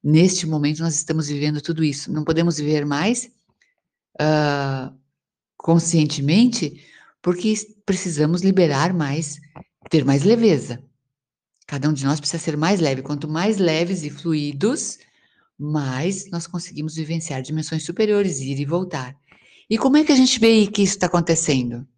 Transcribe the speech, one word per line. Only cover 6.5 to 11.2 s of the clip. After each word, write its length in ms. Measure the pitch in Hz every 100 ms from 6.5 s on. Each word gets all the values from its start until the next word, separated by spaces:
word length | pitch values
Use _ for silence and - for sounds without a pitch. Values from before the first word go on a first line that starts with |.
| 233 156 - _ - _ _
porque 280 | 180 175 214
es-, 280 | 214 - _
precisamos 580 | - 185 185 147 151 175
liberar 520 | 190 190 165 139 165
mais, 460 | 185 143 143 165 - - - - _ -
ter 140 | 160
mais 180 | 135 139
leveza. 600 | 170 233 226 143 - 117 - _ _ _